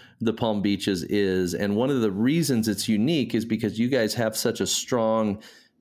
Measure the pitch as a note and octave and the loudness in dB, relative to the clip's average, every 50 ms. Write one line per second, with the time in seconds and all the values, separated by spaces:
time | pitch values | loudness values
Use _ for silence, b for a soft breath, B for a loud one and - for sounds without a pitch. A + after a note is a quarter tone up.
0 | B B B B A2+ A2+ A2 - A#2+ A2+ G#2+ G2+ F#2+ G2+ G2+ F#2+ - G#2+ G2 F2+ | B B B B -2 -2 0 0 0 0 0 0 0 0 0 0 0 0 -2 -2
1 | - - F#2 G#2 G2+ F#2+ F#2 F#2 F#2 F2 F2+ - G2+ G2+ G2+ G#2+ B2 C#3 C#3+ B2+ | -2 -2 0 2 2 2 2 2 0 0 -2 -2 -2 0 0 0 0 0 0 0
2 | A2 G#2 F#2 G2 A2+ C3 D3+ E3+ D#3+ C3+ C3 A2+ A2 A2+ G2+ - - - A2 G2+ | 0 0 0 0 2 2 2 2 2 2 2 0 2 0 -2 -2 0 0 0 2
3 | A2 D3 F3 D3 A#2+ - - A2+ - - A2+ G#2+ - G#2 G2 A2 A#2 B2 C#3 B2 | 2 2 2 0 0 0 0 -2 -2 0 -2 -2 -2 -2 -2 0 0 0 2 2
4 | A2 G#2+ - A#2+ A#2 A2 G#2+ - - B2 G#2+ - G2 F2+ - - - - C3 A#2+ | 0 0 0 0 -2 -2 -2 -2 -2 -2 0 0 -2 -2 -2 -2 -2 -2 0 0
5 | A2+ A2 A2 A2+ A2 G#2+ F#2+ F#2 B B B B B B B _ | 2 2 2 2 0 0 -2 -4 B B B B B B B _